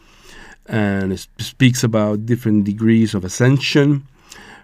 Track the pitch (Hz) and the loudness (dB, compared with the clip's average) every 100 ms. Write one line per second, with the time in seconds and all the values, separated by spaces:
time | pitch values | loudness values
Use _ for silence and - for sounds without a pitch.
0 | _ _ - - - - - 110 104 98 | _ _ -20 -20 -20 -20 -6 -2 0 -2
1 | 95 92 - - - - 127 127 117 110 | -2 -6 -10 -14 -14 2 2 2 -2 0
2 | 107 107 113 120 113 107 101 104 113 113 | 0 -2 -4 -4 0 0 0 0 2 2
3 | 107 104 90 - 123 131 - 151 143 143 | 2 -2 -6 0 2 2 2 2 2 0
4 | - _ _ - - - | -6 _ _ -20 -20 -20